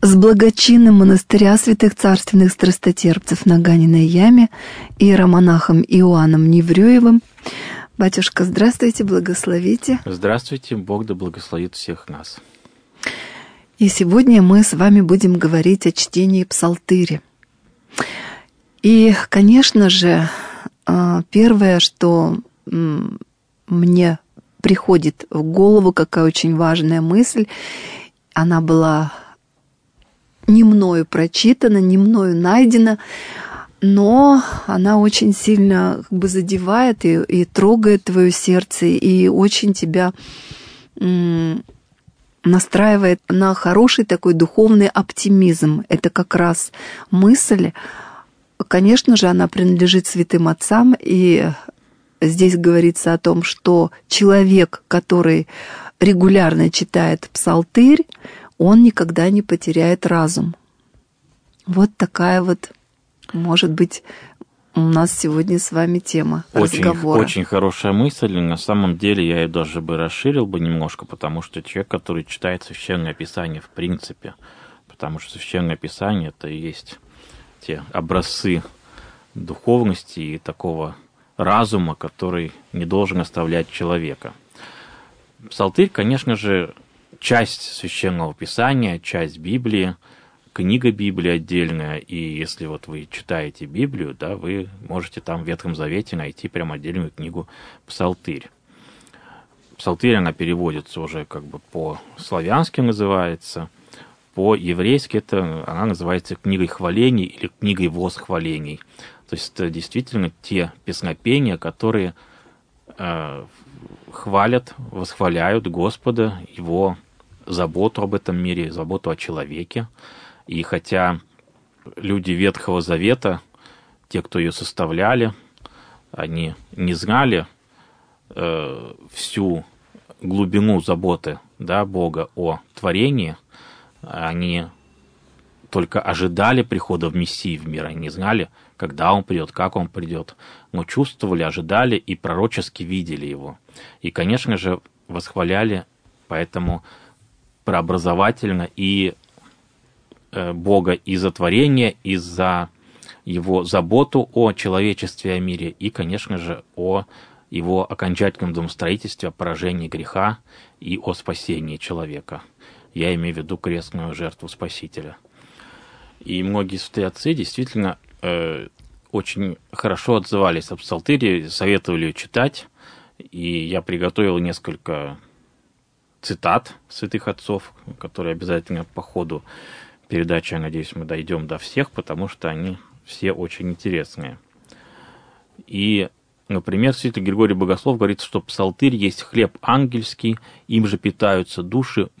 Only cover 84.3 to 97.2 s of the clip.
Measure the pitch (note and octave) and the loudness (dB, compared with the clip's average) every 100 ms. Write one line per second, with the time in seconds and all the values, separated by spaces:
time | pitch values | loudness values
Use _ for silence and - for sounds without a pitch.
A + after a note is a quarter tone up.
84.3 | - _ _ - - - - _ _ _ | -20 _ _ -20 -20 -20 -20 _ _ _
85.3 | _ A2 - G2 F#2 F#3+ - G#2 C3 B2+ | _ -20 -6 -4 0 0 0 -2 -2 -2
86.3 | A2+ G#2 F#2+ E2+ - _ _ _ _ - | -4 -2 -2 -4 -12 _ _ _ _ -2
87.3 | A#2+ A2+ - - - F2 - F#2+ F2 D#2+ | 0 -2 -8 -14 -14 -14 -6 -6 -4 -6
88.3 | D2+ E2+ - A#2+ C3+ A2+ E2+ - F2+ E2 | -10 -14 -4 -2 0 -2 -6 -8 -8 -8
89.3 | D2+ D#2+ B2 A#2+ G#2 F#2 F2+ _ _ _ | -10 -8 -6 -4 -2 -4 -8 _ _ _
90.3 | _ _ - F#2 A#2+ B2 G#2 G2+ F#2 F2 | _ _ -8 -2 0 -2 -2 -4 -4 -4
91.3 | E2+ E2 F2+ E2+ D#2+ D2+ D2+ - E2+ E2 | -4 -4 -4 -4 -6 -10 -12 -12 -12 -12
92.3 | D#2 D#2 - D#2 D#2 - D#2 D2 - - | -12 -12 -12 -14 -14 -16 -18 -16 -20 -10
93.3 | E2+ D2+ - D2 D#2 C#3 A#2+ D#2 C2+ - | -8 -8 -14 -14 -8 -6 -6 -12 -10 -12
94.3 | G2 F2 G2 F#2 F#2+ A2 F2+ F2+ - - | -10 -10 -10 -10 -16 -12 -12 -12 -16 -12
95.3 | E3+ D#3+ E3 - D#3 D3+ F3 A2 - D2 | -12 -10 -10 -10 -10 -8 -8 -8 -12 -12
96.3 | - - - E2 D2+ D2 F2+ D#2+ _ | -14 -12 -10 -10 -12 -12 -10 -10 _